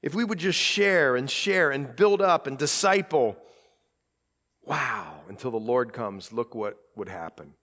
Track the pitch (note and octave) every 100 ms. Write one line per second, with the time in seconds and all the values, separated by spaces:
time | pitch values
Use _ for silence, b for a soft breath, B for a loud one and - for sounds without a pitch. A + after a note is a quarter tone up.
0 | D3 E3+ A#3 G3+ F3+ F3 - G#3 G3+ F#3
1 | C#3 B2 C#3 - - F#3+ D#3 C#3 C#3 A#2+
2 | G#3 G3+ G3 E3 C#3 C3+ D3 - G3 G3
3 | F#3 D#3 A#2 G2 b b b b b b
4 | _ _ _ _ _ _ - D3 C3 A2
5 | - - - G#2 B2+ A2+ A2 B2 A#2+ A2+
6 | A2 G2 - A2+ A#2 A#2 G#2 G2+ _ -
7 | F#2+ F#2 E2 - C#2+ _